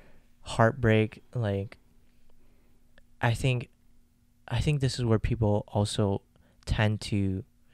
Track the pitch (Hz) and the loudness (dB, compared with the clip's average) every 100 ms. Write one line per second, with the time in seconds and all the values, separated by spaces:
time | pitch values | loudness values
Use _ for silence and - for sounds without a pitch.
0 | - - - - - - 113 - 117 110 | -20 -20 -20 -20 -4 2 2 4 2 2
1 | 110 - - 123 107 98 101 - _ - | 2 -4 -12 -6 -4 -4 -6 -14 _ -20
2 | _ - - - - - _ - _ - | _ -20 -20 -20 -20 -20 _ -20 _ -20
3 | - - 120 117 135 123 - _ _ - | -20 -4 -2 0 0 -2 -6 _ _ -20
4 | _ _ _ _ - 113 156 147 131 - | _ _ _ _ -8 -2 0 0 0 0
5 | 117 107 - 113 104 104 - 104 101 - | 0 2 0 0 0 0 -2 -2 0 0
6 | 101 98 _ _ _ _ - - 107 107 | 0 -2 _ _ _ _ -4 0 0 -2
7 | - 101 98 95 - _ _ | -4 -2 -2 -4 -8 _ _